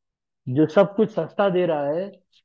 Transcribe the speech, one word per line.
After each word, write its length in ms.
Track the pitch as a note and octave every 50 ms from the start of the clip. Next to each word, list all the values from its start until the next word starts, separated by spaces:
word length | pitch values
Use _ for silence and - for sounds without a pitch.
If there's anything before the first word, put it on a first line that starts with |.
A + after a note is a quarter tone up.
| _ _ _ _ _ _ _ _ - -
जो 180 | B2 C#3 D#3 D3+
सब 280 | - G#3 G3 - -
कुछ 140 | - G#3+ G#3
सस्ता 400 | - - D#3+ D3+ - - G3+ G3+
दे 160 | F3 F3+ F3+
रहा 220 | E3 D#3+ D3 C#3+ C#3
है, 240 | D3+ E3+ F#3+ G3+ F#3+ - _ _ _ _ _